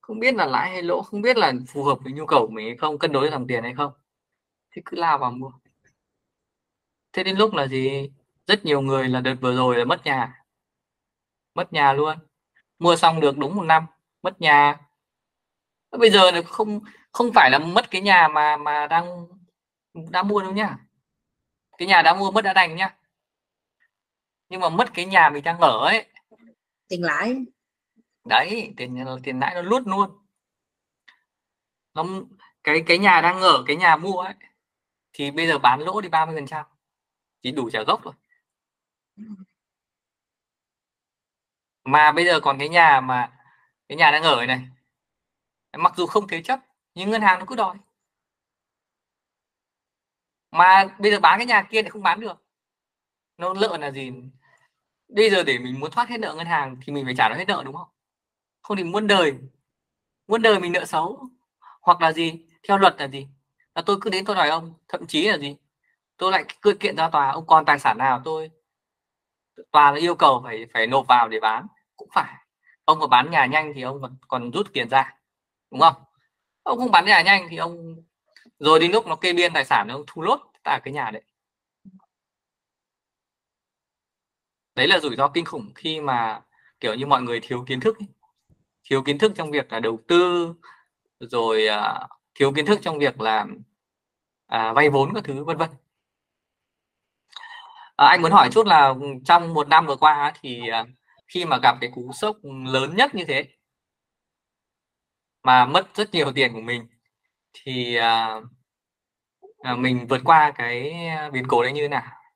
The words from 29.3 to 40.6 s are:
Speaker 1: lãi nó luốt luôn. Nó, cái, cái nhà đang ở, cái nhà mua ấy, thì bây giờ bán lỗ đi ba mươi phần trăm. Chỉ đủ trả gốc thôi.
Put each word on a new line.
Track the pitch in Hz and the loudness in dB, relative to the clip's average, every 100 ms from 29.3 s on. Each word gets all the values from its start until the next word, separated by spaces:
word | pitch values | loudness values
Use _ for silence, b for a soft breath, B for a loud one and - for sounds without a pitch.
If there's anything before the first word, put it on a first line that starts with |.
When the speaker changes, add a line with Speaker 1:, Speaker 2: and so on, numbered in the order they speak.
| 127 | -6
Speaker 1:
lãi | 139 180 | -6 -6
nó | |
luốt | 175 247 226 | -4 -4 -2
luôn. | 196 196 - _ _ _ _ _ _ _ _ _ b _ _ _ _ _ _ _ | -4 -4 -6 _ _ _ _ _ _ _ _ _ b _ _ _ _ _ _ _
Nó, | 156 170 190 - _ b _ | -10 -10 -10 -14 _ b _
cái, | - 156 160 | -2 -2 2
cái | 170 | 2
nhà | 202 170 | 6 4
đang | 170 185 | 4 2
ở, | 185 139 127 | 4 4 0
cái | 151 | 0
nhà | 180 156 | 4 2
mua | 185 185 | 0 -6
ấy, | 185 - _ _ _ _ _ _ _ | -8 -12 _ _ _ _ _ _ _
thì | - 143 | -10 -8
bây | 147 165 | -2 -2
giờ | 147 | 2
bán | 120 135 | 2 2
lỗ | 165 202 | -4 -8
đi | 175 | -4
ba | 160 160 | -2 -2
mươi | 160 | -6
phần | 139 | -10
trăm. | 156 - _ _ _ _ _ _ _ | -14 -14 _ _ _ _ _ _ _
Chỉ | 127 | -10
đủ | 135 117 | -8 -6
trả | 110 | -4
gốc | 110 208 | -2 -2
thôi. | - _ _ _ _ _ _ _ _ _ _ _ 220 196 190 _ _ _ _ _ _ _ _ _ _ _ | -4 _ _ _ _ _ _ _ _ _ _ _ -20 -20 -20 _ _ _ _ _ _ _ _ _ _ _